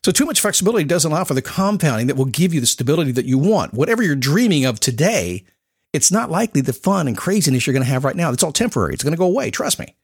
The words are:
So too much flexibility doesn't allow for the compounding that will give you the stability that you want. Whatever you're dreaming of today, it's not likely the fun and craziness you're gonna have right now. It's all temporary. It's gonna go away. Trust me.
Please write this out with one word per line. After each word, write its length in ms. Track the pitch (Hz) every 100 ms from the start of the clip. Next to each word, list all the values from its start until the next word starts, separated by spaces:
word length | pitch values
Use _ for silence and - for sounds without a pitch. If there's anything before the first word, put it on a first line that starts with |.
So 80 | -
too 140 | 170 302
much 160 | 262
flexibility 420 | - - 185 233
doesn't 280 | 151 175 160
allow 120 | 156
for 120 | 185 135
the 80 |
compounding 640 | - - 196 208 156 110 123
that 80 | 135
will 100 | 135
give 280 | 123 180
you 60 | 160
the 80 | 120
stability 440 | - 131 160 147
that 140 | 127 131
you 120 | 131
want. 360 | 170 214 90
Whatever 280 | 110 165 233
you're 140 | 202 139
dreaming 500 | 127 175 240 156 131
of 140 | 110
today, 640 | - 117 175 208 87 90 _ _ _ _ _
it's 180 | - -
not 200 | 202 240
likely 300 | 165 - 143
the 120 | 131
fun 340 | 123 - 196 143
and 80 | 107
craziness 520 | - 202 151 127 -
you're 60 |
gonna 120 | 131 127
have 180 | 131
right 120 | 135 165
now. 160 | 170
It's 120 | 123
all 80 | 165
temporary. 420 | - 233 - 82
It's 100 | 67
gonna 120 | 143 165
go 100 | 185
away. 260 | 220 -
Trust 260 | - - -
me. 180 | - _